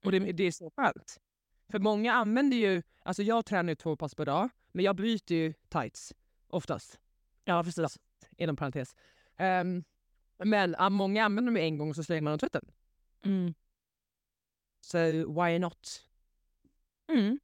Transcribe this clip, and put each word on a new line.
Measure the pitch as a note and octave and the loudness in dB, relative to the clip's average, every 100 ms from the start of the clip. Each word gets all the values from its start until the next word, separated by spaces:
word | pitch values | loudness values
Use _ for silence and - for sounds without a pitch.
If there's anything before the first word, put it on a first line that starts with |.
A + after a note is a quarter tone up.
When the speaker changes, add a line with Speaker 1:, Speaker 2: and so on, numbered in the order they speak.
| G3+ | 2
Speaker 1:
Och | |
det, | F#3+ | 2
Speaker 2:
Mm. | F#3+ E3+ | 0 0
Speaker 1:
det | |
är | F#3 | 0
så | D#3+ E3 - | -2 -12 -2
skönt. | A#3+ - - - _ _ _ _ _ | 0 0 -14 -20 _ _ _ _ _
För | G#3+ | 0
många | G3+ G#3 A3+ | 2 2 2
använder | A#3+ G#3+ A#3 C#4+ B3 | 2 2 2 4 4
ju, | G#3 F#3 - _ | 2 2 -2 _
alltså | - F#3 | -6 -2
jag | G#3 A3+ A3 | 0 0 0
tränar | G3 E3+ | 0 0
ju | D#3 | -2
två | E3 D3 | -4 -4
pass | D3+ - | -6 -6
per | D3 | -2
dag, | D3 A#3+ _ _ | 0 0 _ _
men | F3+ F#3+ | -2 0
jag | F#3 | 2
byter | G#3+ A3 - | 0 -2 0
ju | E3+ D#3+ D#3 _ | -2 0 -4 _
tights | E3 A#2 - - - _ _ _ | -4 -4 -10 -20 -20 _ _ _
oftast. | F#3 - D#3 - - _ _ _ _ - | -8 -4 -8 -8 -20 _ _ _ _ -2
Speaker 2:
Ja, | F3 | 0
precis. | E3+ F3 D#3+ - _ _ - - | 0 -2 -4 -4 _ _ -20 -6
Speaker 1:
Inom | E3 C#3 | -4 -4
parentes. | C#3 C3+ B2+ - _ _ _ _ | -4 -6 -8 -14 _ _ _ _
Ehm, | F#3+ F#3 F3+ F3+ E3+ _ _ _ _ _ | 0 0 0 -4 -6 _ _ _ _ _
men, | G#3 G#3 F#3 D#3+ | 2 2 2 2
ja, | F#3+ | 2
många | G3 G3 G#3 G#3+ | 2 2 2 2
använder | G3+ B3 | 2 0
dem | A3+ | 0
en | E3 D#3 | 0 -2
gång | D3+ | -4
och | D3 | -4
så | |
slänger | D#3 E3 | -4 -2
man | D3+ | 0
dem | D3+ | -2
i | |
tvätten. | C4 C#3+ - _ _ _ _ _ G3 | -2 -4 -8 _ _ _ _ _ -2
Speaker 2:
Mm. | G3 F3 D#3+ _ _ _ _ _ _ _ _ _ _ _ _ | 0 0 -6 _ _ _ _ _ _ _ _ _ _ _ _
Speaker 1:
So | - F3 E3 D#3+ D#3+ D3+ | -4 0 2 0 -2 0
why | F3 E3+ | 0 0
not? | F3 - - - _ _ _ _ _ _ _ _ _ _ - | -2 -6 -18 -18 _ _ _ _ _ _ _ _ _ _ 0
Speaker 2:
Mm. | D#4 G3+ C4+ | 2 2 0